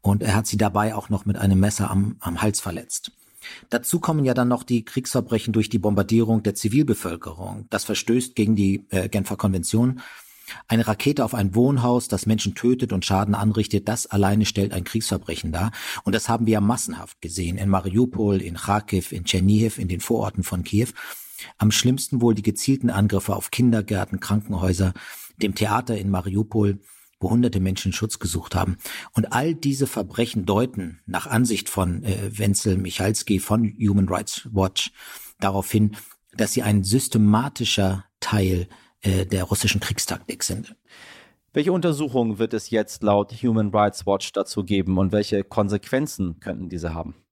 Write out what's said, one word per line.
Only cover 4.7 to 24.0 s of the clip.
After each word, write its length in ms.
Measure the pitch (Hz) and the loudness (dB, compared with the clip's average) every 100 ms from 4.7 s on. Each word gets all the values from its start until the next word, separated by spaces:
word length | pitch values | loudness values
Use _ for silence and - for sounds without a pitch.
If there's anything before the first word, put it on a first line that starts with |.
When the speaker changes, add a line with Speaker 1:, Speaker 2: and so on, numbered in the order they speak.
| 120 | -2
Speaker 1:
Kriegsverbrechen 680 | 107 - 127 127 - 113 - | 0 -6 0 -2 0 -2 2
durch 160 | 110 107 | 0 2
die 100 | 107 | 0
Bombardierung 640 | 104 101 98 113 113 110 | 2 2 4 2 4 2
der 140 | 104 | 0
Zivilbevölkerung. 1080 | 98 110 127 143 104 87 85 - 82 92 101 104 | -2 0 2 2 0 -2 -8 -12 -12 -12 -12 -6
Das 140 | 101 | -6
verstößt 500 | - 101 - 120 127 | -4 -4 2 0 0
gegen 220 | - 107 | 0 2
die, 300 | 104 98 98 _ | 4 2 0 _
äh, 180 | 95 95 | -2 0
Genfer 260 | 104 - | -2 -2
Konvention. 640 | 101 104 95 85 110 123 127 - - - - - - - | -2 0 0 0 2 2 0 -12 -20 -20 -20 -20 -20 -2
Eine 180 | 113 110 | 0 0
Rakete 380 | 104 139 147 | 0 0 2
auf 80 | 113 | 0
ein 200 | 110 101 | 0 2
Wohnhaus, 540 | 101 127 139 123 123 - | 4 4 4 2 2 0
das 180 | 98 | -2
Menschen 300 | 110 110 101 | 0 0 0
tötet 380 | - 120 123 123 | 0 0 0 0
und 100 | 95 | -2
Schaden 320 | - 98 104 | 0 0 2
anrichtet, 540 | 104 104 107 104 101 98 | 2 2 0 0 0 -2
das 160 | 117 | -4
alleine 400 | - 101 98 104 | -2 0 2 2
stellt 260 | 104 - 98 | 2 0 -2
ein 140 | 92 | -4
Kriegsverbrechen 680 | 87 113 - 95 - 82 80 | -4 -4 -2 -4 -4 -6 -4
dar. 220 | 82 104 - - - | -2 -4 -4 -10 -6
Und 100 | - | -2
das 140 | 110 - | 0 0
haben 160 | 113 | 0
wir 80 | 110 | 2
ja 80 | 107 | 4
massenhaft 580 | 101 127 - - 85 - | 4 0 -4 -10 -14 -12
gesehen 380 | 85 87 85 87 | -10 -4 -4 -2
in 100 | 98 | 2
Mariupol, 720 | 95 92 98 127 - 104 98 | 2 2 2 2 2 2 0
in 140 | 87 | -2
Kharkiv, 560 | 85 - 104 - 92 - | -8 -2 -2 0 -2 -2
in 140 | - | -8
Tschernihiv, 520 | 87 92 95 107 113 - | -2 2 4 4 2 -2
in 120 | 90 | -4
den 100 | 87 | -4
Vororten 440 | - 92 101 - | -2 -2 -2 -4
von 200 | 90 92 | -4 -4
Kiew. 240 | 82 101 123 - - - - - - _ | 0 0 0 -6 -16 -16 -18 -18 -18 _
Am 140 | 107 | 2
schlimmsten 500 | - 123 135 - 131 | 4 2 2 -2 2
wohl 140 | 120 | 2
die 60 | 107 | 4
gezielten 480 | 104 104 - 135 120 | 0 -2 0 2 2
Angriffe 460 | 98 104 98 - | 2 2 2 0
auf 160 | 98 - | -4 -2
Kindergärten, 680 | - 123 113 104 101 | 2 4 2 0 -2